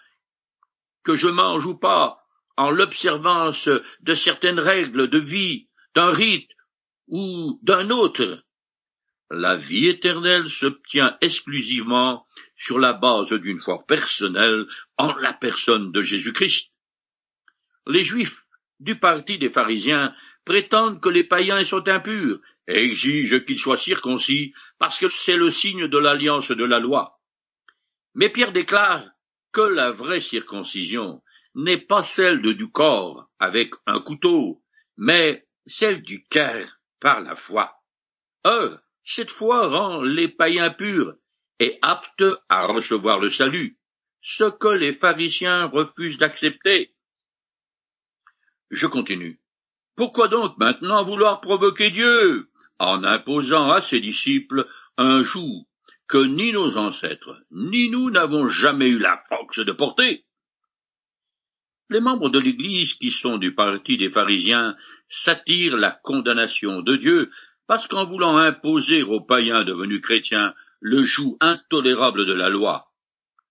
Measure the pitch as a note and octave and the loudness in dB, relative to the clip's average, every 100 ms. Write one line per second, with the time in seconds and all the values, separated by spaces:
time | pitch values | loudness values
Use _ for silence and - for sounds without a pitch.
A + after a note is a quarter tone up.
0 | _ _ _ _ _ _ _ _ _ _ | _ _ _ _ _ _ _ _ _ _
1 | - D#3+ F3 F3 F#3 E3 E3 E3 F#3 F#3 | -2 2 2 2 2 0 -4 -2 2 2
2 | D3 - _ _ _ - C#3+ E3 F#3+ - | 2 -2 _ _ _ -2 2 2 2 0
3 | F3+ D3+ E3 F3 D#3+ C#3+ - C3+ - - | -2 0 2 2 0 -2 0 0 -2 -8
4 | D#3+ D#3+ F3 D3 F3+ F3 D#3+ F#3+ D3 A#2+ | -2 0 0 0 0 2 2 0 0 -2
5 | B2+ D3 C#3+ F#3+ F#3 B2+ - _ _ D#3 | 0 0 0 -4 -4 -6 -12 _ _ 2
6 | F3 F3 A3 E3+ - _ _ _ _ _ | 4 4 2 0 -4 _ _ _ _ _
7 | _ E3+ G3 F3 D#3 - - F#3+ G3+ B3 | _ -8 -6 -6 -6 -4 2 2 2 0
8 | G3 - G#2 D#2+ _ _ _ _ _ _ | 0 0 -4 -6 _ _ _ _ _ _
9 | _ _ _ E2 F2+ F2+ D2 F#2+ E3 F3 | _ _ _ -4 -2 -2 -4 0 0 2
10 | F3+ E3+ F3 F3+ D#3+ - C3+ C#3 - C#3+ | -2 0 2 2 0 -4 -4 -4 -4 0
11 | B2+ - E3 - - C#3+ A2+ B2+ A2+ B2 | 2 2 -2 -2 -8 -8 -4 -6 -2 0
12 | B2+ A#2+ _ - - - - B2 B2+ G#2+ | 0 -2 _ -20 -20 -14 -6 0 2 2
13 | B2 A2+ F#2+ G#2+ F#2 F2 - F2+ - D3+ | 2 2 0 -4 -4 -8 -6 -6 -2 -2
14 | - - G2+ F2+ A2+ A2 G2 - - - | -2 -4 -4 0 2 0 -4 -14 -8 -4
15 | D3+ C#3 C3 - B2 - - A2 G2 F#2+ | -2 -2 -6 -4 -6 -2 0 0 0 -2
16 | F#2+ G2+ A2+ A2 F#3+ - - _ _ _ | -2 -4 -6 -2 0 -2 -4 _ _ _
17 | _ _ _ _ _ _ _ _ - E3 | _ _ _ _ _ _ _ _ -2 -2
18 | D#3+ A#3 F3 - _ _ _ _ C#3 A3 | 0 -4 -6 -8 _ _ _ _ -8 0
19 | F3+ D#3 - G3 C3+ C3 A2 A2+ A2 D3 | 0 0 -4 -4 -2 0 0 0 0 0
20 | C3+ - - _ - G3 G3 A3 A3+ F#3 | -2 -6 -20 _ 0 0 2 2 2 0
21 | F#3 F3 E3+ F3+ F#3+ G3 F#3+ F#3+ G3 F#3+ | 0 2 2 2 2 0 0 0 0 0
22 | G#3 G#3+ D3 G2 _ _ - E2+ B2 G#2+ | -2 -4 -4 -4 _ _ -4 0 0 0
23 | C3+ D3 B2+ B2+ B2 C3 C3 B2 - F#3 | -2 0 0 0 0 -4 -2 -2 -2 -4
24 | B2+ B2+ - C#3+ C#3+ - - _ D#3+ - | -2 -4 -2 -2 -4 -12 -20 _ -4 -2
25 | F#3 - - F3 E3+ E3+ G3+ F#3 D#3 C#3+ | -4 -2 0 2 2 0 -4 -4 -2 2
26 | D3 C#3+ D3 D3 B2+ A2+ A#2+ A#2+ A#2+ C#3 | 2 2 0 0 -2 -2 0 0 0 -2
27 | - _ _ _ _ _ _ _ _ _ | -2 _ _ _ _ _ _ _ _ _
28 | _ - G#3 A#3 A#3 F3+ E3 G3+ G3+ E3 | _ -2 0 0 -2 -2 0 2 2 0
29 | G2+ _ _ _ _ - G#3+ F3 B2 G#2+ | -6 _ _ _ _ 0 2 2 0 -2
30 | C3+ F3 - A2+ - G2+ F#2 F#2+ E2+ A#2 | -6 -6 -4 -8 -8 -12 -10 -10 -8 -6
31 | G2 C#2 _ _ _ - D#3+ F3 - G3+ | -8 -12 _ _ _ -6 -2 -2 0 -2
32 | D#3+ - F#3 D3+ G#2+ G2+ A2 - D3+ A2+ | 0 0 2 2 0 -2 -4 2 2 2
33 | F2+ B1+ - - F#2 G#2 A#2 - - G#2 | -2 -12 -20 -6 -2 0 -2 -4 -4 -4
34 | - D3 F3 E3 G#2 - _ _ _ - | -4 -2 2 2 0 -6 _ _ _ -4
35 | A2 E3+ D#3 - _ _ - - G#3+ F3+ | 2 2 2 -2 _ _ -16 -2 0 0
36 | - G2+ _ D3+ C#3 A2+ F#2+ _ _ _ | -8 -16 _ 0 0 -4 -10 _ _ _
37 | C#3+ A#2 D#2+ E2 - G#2+ G2 - _ _ | 0 0 -2 -14 -4 -2 -2 -6 _ _
38 | _ _ _ _ F#3 A#3 C#3 D#2 _ _ | _ _ _ _ 0 2 -2 -8 _ _
39 | - - A3+ - A3 A#3+ F#3 D3+ G3+ E3 | -12 -10 -10 -4 0 2 2 0 -2 -2
40 | C3 D#3 E3 - E3 F3 E3+ - G#3 F#3 | -2 0 -2 0 0 2 -2 -2 -4 -2
41 | F#2 - _ _ _ - A#2+ - D3 F3+ | -2 -6 _ _ _ -2 -2 0 -2 -2
42 | - - F#3+ F#3+ - - F2+ A2+ A2 A2 | -6 0 0 0 0 0 2 -2 -2 0
43 | G2+ G2 G2+ - C3+ E3+ B2+ - _ _ | 2 2 0 0 0 0 -6 -8 _ _
44 | _ _ - - G#3+ G#3 G#3+ G3+ D3 C#3 | _ _ -14 -2 -2 0 0 2 0 0
45 | F3+ E3 E3 - F3+ F3+ E3 C3+ D#3 - | 0 0 -2 -2 0 0 0 -2 -4 -6
46 | E3+ C#3 D#3 - D#3 - F#3+ F#3 - _ | -10 -2 -2 0 -4 -2 0 0 0 _
47 | _ _ _ _ _ _ _ _ _ _ | _ _ _ _ _ _ _ _ _ _
48 | _ _ _ _ _ _ _ - D#3 C3 | _ _ _ _ _ _ _ -4 -2 -2
49 | - F#2 E2+ D#2+ _ _ _ _ _ - | -4 -6 -8 -16 _ _ _ _ _ -6
50 | B3 A#3 G#3+ A3+ G#3 - A2+ - F3 G#3 | -2 2 2 2 -2 0 0 0 0 0
51 | F#3+ G3+ G#3+ G3+ E3+ G3 G3 F#3+ G#3 F3+ | 0 2 2 2 -2 2 2 2 0 2
52 | A#3+ A#3+ G3 A#2 - _ _ - F#2 F#2+ | 4 4 4 2 -6 _ _ -4 -2 0
53 | F#2+ A2 - D3 C3 D#3 C#3 F#3 - B2+ | 0 0 0 -4 0 2 4 2 0 -2
54 | G#2 - - C#3 - C3+ B2+ - - - | -2 -4 -2 -2 -2 -4 -6 -10 -10 0
55 | C3 C3+ A#2 F#3+ D#3+ F#2 - _ _ _ | 2 4 2 -4 -8 -10 -14 _ _ _
56 | - D3 C3+ D3 A#3 G#3+ D#3+ G#2 G#2 - | 0 2 4 0 -2 0 -2 -2 -4 -4
57 | E2 D2+ - - _ E2+ C#3+ A#3 A#3+ B3 | -8 -10 -14 -20 _ -10 -4 0 0 0
58 | B3+ F#3+ D#3+ D3+ B2+ - C3+ C#3 B2+ A#2 | 0 2 2 2 0 2 2 4 2 4
59 | F#2 F2+ - - - A2+ G#2 F2+ C#3 - | 2 0 -4 -8 -6 -6 -4 -2 -2 2
60 | B3+ - _ _ _ _ _ _ _ _ | 0 0 _ _ _ _ _ _ _ _
61 | _ _ _ _ _ _ _ _ - G#3+ | _ _ _ _ _ _ _ _ -4 0
62 | A#3+ B3+ C#3+ C3+ C3 B2 F3+ F#3 E3 - | 0 0 2 2 2 0 -4 -4 -4 -4
63 | B2 - B2+ A2 F2+ - G#2 G2 - B2 | -6 -4 -4 -2 -2 0 0 -2 -2 -2
64 | F#2+ G#2 G2+ G2 F2+ A#2+ A2+ G2+ - - | 0 0 2 0 2 0 0 -6 -16 -20
65 | _ - - E3 - F3 E3+ A#2+ G2 - | _ -4 -2 -2 -2 -2 0 0 0 -2
66 | - C3+ A#2+ A#2 A2+ - G2+ F#2+ F2 C3+ | -4 -2 0 0 0 -2 -6 -4 -2 0
67 | C#3 E3+ C#3 - - _ - A3+ - G3 | 2 2 0 -8 -20 _ -2 -2 -2 -6
68 | F#3 F#3 F3 D#3 D#3+ D3+ D3+ D#3 C3 D#3+ | -4 0 2 4 4 2 0 0 2 2
69 | B2+ G#2+ - B2 A#2 A2+ F#2 F2+ G2 G2+ | 2 -2 2 0 2 0 0 -4 -4 -6
70 | - A2+ - G#2+ G2+ - _ _ G#2+ C3+ | -2 -2 0 -2 -2 -4 _ _ -2 0
71 | B2 - C#3 - E3 E3+ _ D#3 B2+ B2 | 2 0 -4 0 0 0 _ 0 2 2
72 | B2 G2 F#2+ F#2 F#2 G2+ G2+ C#2+ - _ | 2 2 0 0 0 0 0 -2 -8 _
73 | _ _ _ _ _ | _ _ _ _ _